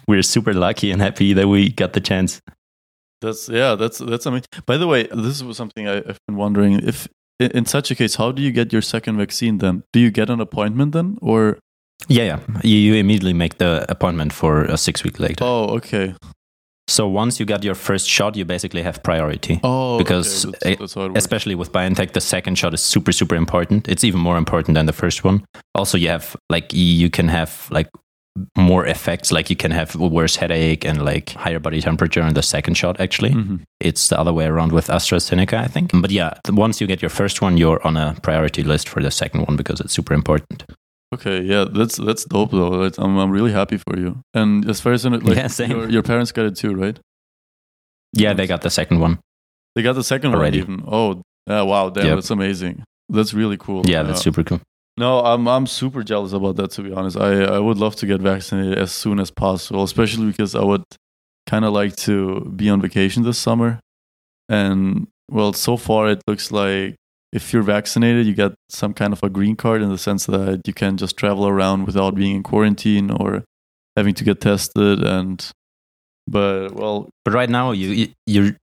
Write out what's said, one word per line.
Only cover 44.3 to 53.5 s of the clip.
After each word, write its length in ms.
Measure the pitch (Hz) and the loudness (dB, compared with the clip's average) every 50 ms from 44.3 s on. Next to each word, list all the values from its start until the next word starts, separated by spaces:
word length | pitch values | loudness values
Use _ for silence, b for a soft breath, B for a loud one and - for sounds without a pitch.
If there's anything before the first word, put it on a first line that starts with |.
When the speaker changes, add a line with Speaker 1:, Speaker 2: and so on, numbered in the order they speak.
| - | -2
Speaker 2:
And 320 | 117 110 104 104 104 101 107 | 0 2 2 2 2 0 0
as 100 | 104 - | -4 -2
far 120 | - 123 123 | 0 0 0
as 120 | 117 120 | 2 2
I 40 | 127 | 0
know, 80 | 120 113 | -2 0
like, 180 | 113 110 - | 2 2 2
Speaker 1:
Yeah, 120 | 120 135 127 | 2 0 -2
same. 240 | - - 120 117 117 | -4 -4 -4 -4 -4
Speaker 2:
your, 160 | 117 113 113 | -4 -2 0
your 120 | 113 113 107 | 0 0 2
parents 260 | - 117 120 120 113 | 2 0 0 0 -2
got 140 | - 120 110 | -2 -2 -2
it 80 | 107 92 | -2 -2
too, 180 | - - 107 98 | -4 -4 -4 -2
right? 280 | 92 95 101 123 - _ _ _ _ _ _ _ _ _ _ _ _ _ _ _ _ _ _ _ _ _ _ - | -2 -2 -4 -4 -8 _ _ _ _ _ _ _ _ _ _ _ _ _ _ _ _ _ _ _ _ _ _ 0
Speaker 1:
Yeah, 200 | 110 104 104 101 | 0 2 2 2
they 140 | 92 95 | 0 0
got 160 | 92 90 82 - | -2 -2 -2 -2
the 80 | 87 | -2
second 300 | - - 80 - 90 82 | -2 -2 0 2 2 2
one. 180 | 78 82 87 - - _ _ _ _ _ _ _ _ _ _ | 2 2 0 -2 -4 _ _ _ _ _ _ _ _ _ _
Speaker 2:
They 80 | 117 110 | -2 0
got 120 | 123 127 | 0 0
the 100 | 131 117 | 0 -2
second 300 | - 135 131 139 139 113 | -2 -2 0 0 0 2
Speaker 1:
Already. 280 | 82 76 76 95 95 92 | 2 2 2 0 0 -2
Speaker 2:
one 80 | 98 92 | -4 -6
even. 100 | 92 - - | -10 -6 -4
Oh, 340 | 107 110 113 104 95 90 - _ _ _ _ 98 | 0 0 0 0 0 -4 -8 _ _ _ _ -4
yeah, 140 | 104 107 98 | -2 0 0
wow, 280 | 98 101 101 95 92 | 2 2 2 0 0
damn, 160 | 92 101 98 | 0 0 2
Speaker 1:
Yep. 80 | 80 78 | 2 2
Speaker 2:
that's 140 | 95 90 - | 0 0 -2
amazing. 540 | 117 101 98 98 98 87 92 90 - - 117 - _ _ _ - | -2 -2 -2 -2 -2 -4 -6 -8 -8 -10 -14 -20 _ _ _ -2
That's 260 | 107 107 110 107 104 | 0 0 0 2 0
really 220 | 104 113 107 | 0 0 0